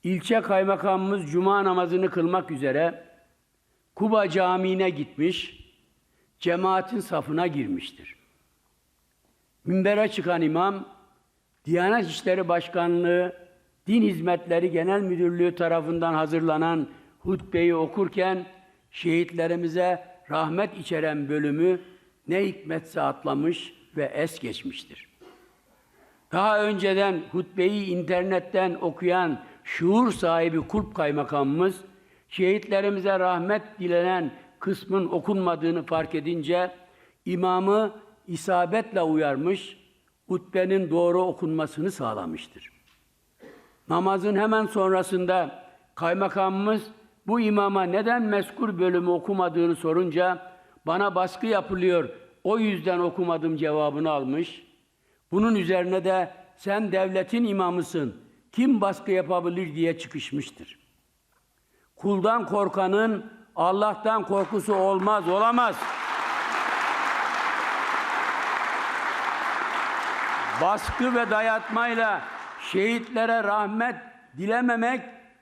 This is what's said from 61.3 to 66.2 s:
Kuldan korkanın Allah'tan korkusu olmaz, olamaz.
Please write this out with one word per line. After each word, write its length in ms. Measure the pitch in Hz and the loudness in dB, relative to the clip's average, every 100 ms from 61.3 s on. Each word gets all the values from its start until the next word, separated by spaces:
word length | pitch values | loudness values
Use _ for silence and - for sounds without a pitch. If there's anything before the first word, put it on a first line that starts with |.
| _ _ _ _ _ _ _ | _ _ _ _ _ _ _
Kuldan 500 | 190 202 202 233 190 | 0 2 4 2 0
korkanın 840 | 202 196 202 185 202 226 208 - - - - | 0 0 0 2 2 2 0 -6 -18 -14 -2
Allah'tan 640 | 170 196 214 202 220 220 | 0 2 0 0 0 0
korkusu 520 | - 196 190 214 - | 0 -2 0 -2 0
olmaz, 540 | 196 190 190 196 208 170 | 2 2 2 2 2 2
olamaz. 480 | 185 226 240 233 180 - - - - | 2 4 4 2 0 -6 -6 -6 -4